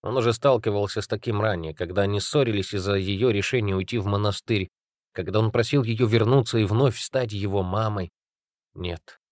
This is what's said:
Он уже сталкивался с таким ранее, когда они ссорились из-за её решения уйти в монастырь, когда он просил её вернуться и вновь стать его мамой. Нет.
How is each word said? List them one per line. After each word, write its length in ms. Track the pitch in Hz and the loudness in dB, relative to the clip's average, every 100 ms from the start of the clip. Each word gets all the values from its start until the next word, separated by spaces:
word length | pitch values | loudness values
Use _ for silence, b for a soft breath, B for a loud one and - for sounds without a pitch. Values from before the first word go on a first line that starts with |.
Он 140 | - 127 | -2 0
уже 160 | 117 | 0
сталкивался 680 | 113 139 123 110 101 101 - | 2 2 2 2 0 -2 -4
с 60 | - | -6
таким 340 | 107 - 104 | -6 -2 0
ранее, 320 | 110 92 80 | 0 -2 -6
когда 300 | 78 87 90 | -6 -4 0
они 160 | 101 101 | 0 0
ссорились 540 | - 151 127 104 92 | 0 0 2 0 -2
из-за 200 | 104 95 98 | -4 0 0
её 360 | 95 98 123 | 0 0 2
решения 440 | 104 98 127 104 95 | 2 0 -2 0 -2
уйти 220 | 92 120 | -2 -4
в 80 | 98 | 0
монастырь, 640 | 101 104 98 - 110 92 _ _ _ _ | 0 0 -2 -2 -2 -2 _ _ _ _
когда 260 | - 85 101 | -8 -2 2
он 120 | 110 | 2
просил 320 | 120 117 147 | 2 2 2
её 220 | 117 113 120 | 0 0 4
вернуться 520 | 113 107 135 117 117 | 4 4 4 2 0
и 80 | 101 | 2
вновь 340 | 107 135 110 | 4 2 0
стать 340 | - 131 120 | -4 -2 -2
его 300 | 104 98 98 | -4 -2 -2
мамой. 460 | 92 98 110 104 87 _ _ _ _ _ _ 95 | -2 -2 -2 -2 -8 _ _ _ _ _ _ -10
Нет. 440 | 90 85 - - _ | -8 -8 -12 -20 _